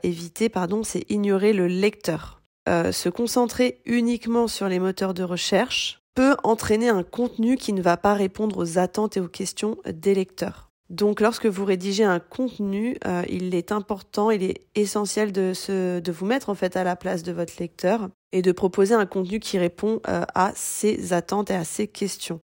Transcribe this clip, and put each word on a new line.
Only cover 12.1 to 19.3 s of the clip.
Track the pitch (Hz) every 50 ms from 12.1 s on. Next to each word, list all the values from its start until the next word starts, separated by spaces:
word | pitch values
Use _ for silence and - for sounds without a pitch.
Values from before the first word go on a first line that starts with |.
| 180 175
contenu, | 165 _ - - 254 247 - - 208 196 196 202 220 240 254 - -
euh, | - 185 175 180 -
il | - 180 185 180 180
est | 175 170 -
important, | 208 214 196 - 214 196 - _ - - 208 220 220
il | 202 185
est | 185 - - - _ _
essentiel | 214 208 196 - 214 208 196 - 214 214 214
de | 190 196 190 185 185
se, | 180 - - 196 190 185 180 180 175
de | 170 180 170
vous | 160 185
mettre | 196 247 277 - -
en | 202
fait | 185 - 185 -
à | 185 185
la | 180 180
place | 180 - 185 185 175 160
de | 175
votre | 175 170 170 - - -
lecteur | 175 165 - - - 180 214 233 208 - - _ _ _ -
et | 185 175
de | 185
proposer | 175 - 208 185 180 - 196 196 240
un | 220 202
contenu | 196 - 196 185 175